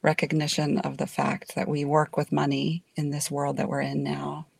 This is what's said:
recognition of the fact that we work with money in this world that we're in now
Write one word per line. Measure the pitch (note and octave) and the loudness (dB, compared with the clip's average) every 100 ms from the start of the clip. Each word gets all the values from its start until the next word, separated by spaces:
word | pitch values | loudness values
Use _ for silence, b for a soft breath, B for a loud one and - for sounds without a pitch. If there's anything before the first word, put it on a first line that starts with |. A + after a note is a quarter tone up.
recognition | D#3 D#3 D3 D#3 D3 - D3+ C#3+ | 4 2 2 2 0 0 2 0
of | C#3+ C#3 | -2 -4
the | D3 | -6
fact | - C#3 C#3 - - | 0 0 -2 -6 -6
that | - | -2
we | D3 C#3+ | -2 2
work | D3+ D3+ - | 4 4 0
with | D3 | 0
money | D3 C#3+ C#3 D3 E3 - - | 2 2 2 0 -2 -4 -4
in | D3 | -2
this | C#3+ - | -2 -2
world | C#3+ C#3+ C#3 | -2 -2 0
that | C#3 | -2
we're | C#3 | 0
in | C#3 C#3 | -2 -2
now | C#3+ C#3+ C#3+ D3 D#3+ _ | -2 -2 -4 -8 -12 _